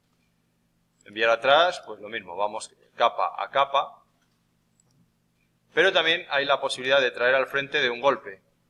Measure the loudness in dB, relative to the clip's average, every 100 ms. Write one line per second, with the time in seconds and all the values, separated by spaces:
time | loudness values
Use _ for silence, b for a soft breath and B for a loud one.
0 | _ _ _ _ _ _ _ _ _ _
1 | -16 -2 0 2 4 4 4 0 -12 -16
2 | -14 -12 -10 -4 -4 -4 -14 _ _ -2
3 | 0 0 -4 -4 -4 -2 0 0 -4 -8
4 | _ _ _ _ _ _ _ _ _ _
5 | _ _ _ _ _ _ _ 0 2 2
6 | 0 -2 -2 -2 2 2 0 -4 0 2
7 | 2 2 2 2 0 -4 -4 -2 -2 0
8 | 0 0 -4 -18 _ _ _